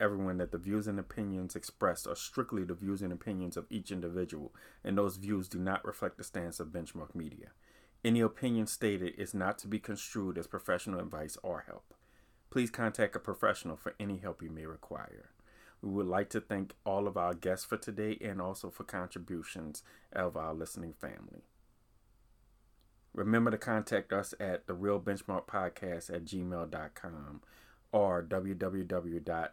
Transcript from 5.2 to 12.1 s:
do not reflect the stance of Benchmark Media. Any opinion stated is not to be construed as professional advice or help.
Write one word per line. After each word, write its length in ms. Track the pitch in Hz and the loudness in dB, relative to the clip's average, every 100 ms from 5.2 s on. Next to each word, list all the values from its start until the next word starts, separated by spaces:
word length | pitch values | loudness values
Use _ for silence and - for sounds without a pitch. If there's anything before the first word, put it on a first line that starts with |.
| 98 98 92 | 0 0 0
do 140 | 90 | -2
not 240 | 92 95 | 0 0
reflect 340 | - - 98 - | -2 -2 -4 -4
the 60 | |
stance 340 | - 90 85 - | -6 -4 -4 -4
of 140 | 78 | -4
Benchmark 420 | 85 - 82 73 | -6 -6 -8 -8
Media. 360 | 85 78 - 120 - - - - - | -6 -6 -10 -16 -20 -20 -20 -20 0
Any 140 | 117 117 | 6 8
opinion 480 | 110 - 127 113 107 | 6 4 2 4 2
stated 480 | - 110 98 90 - | 2 2 2 0 -2
is 160 | 98 | -2
not 240 | 101 95 110 | 0 0 0
to 80 | 101 | -2
be 100 | 107 | -2
construed 600 | - 101 - 110 95 85 | -2 -6 -4 -2 0 -2
as 100 | 82 | -4
professional 500 | 95 - 90 110 90 | -2 2 2 2 -2
advice 380 | 85 76 76 - | -2 -4 -6 -4
or 180 | 92 80 - | -4 -4 -6
help. 260 | - - - _ | -14 -16 -20 _